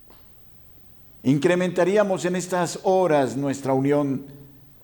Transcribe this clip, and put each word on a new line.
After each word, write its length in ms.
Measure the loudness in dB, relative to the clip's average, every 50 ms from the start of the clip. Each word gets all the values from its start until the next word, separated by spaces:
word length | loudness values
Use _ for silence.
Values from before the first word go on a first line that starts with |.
| -20 -20 -20 -20 -20 -20 -20 -20 -20 -20 -20 -20 -20 -20 -20 -20 -20 -20 -20 -20 -20 -20 -14 -4
incrementaríamos 1000 | 0 0 2 2 2 2 2 2 0 -2 0 0 0 2 2 2 2 0 -2 -2 -2
en 120 | -4 -4
estas 440 | -4 -4 -4 -2 -2 -2 -2 -4 -4
horas 540 | 0 0 2 2 2 2 2 2 2 0 -2
nuestra 360 | -4 -4 -4 -6 -4 -4 -2
unión 540 | -2 0 2 2 2 2 0 -2 -4 -6 -8 -12 -20 -20 -20 -20 -20 -20 -20 -20 -20 -20